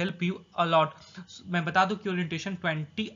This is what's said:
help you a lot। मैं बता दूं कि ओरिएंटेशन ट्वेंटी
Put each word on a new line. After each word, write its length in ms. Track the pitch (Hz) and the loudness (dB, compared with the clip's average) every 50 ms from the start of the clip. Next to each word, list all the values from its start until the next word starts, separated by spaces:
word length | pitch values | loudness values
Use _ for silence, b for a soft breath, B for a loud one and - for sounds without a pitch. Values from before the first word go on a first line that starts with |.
help 280 | 175 196 - - 175 175 | -2 -2 -2 -2 -2 -2
you 100 | 190 - - - - - | -2 -4 -8 -6 -2 0
a 100 | 170 165 165 | 2 4 6
lot। 280 | 160 156 156 - B B B B B 180 B B B - | 6 4 4 0 B B B B B -18 B B B -6
मैं 180 | 185 175 175 160 | -2 -2 0 0
बता 200 | 170 165 185 - | 2 4 4 4
दूं 100 | 185 214 | 4 2
कि 140 | - - 196 | -2 -2 -2
ओरिएंटेशन 460 | 180 180 180 160 170 160 - 196 185 | 0 0 0 -2 -2 -4 -4 -6 -6
ट्वेंटी 560 | 175 - 170 156 156 151 - - - 214 214 - | -4 -2 -2 -2 -2 -4 -6 -4 -4 -4 -4 -6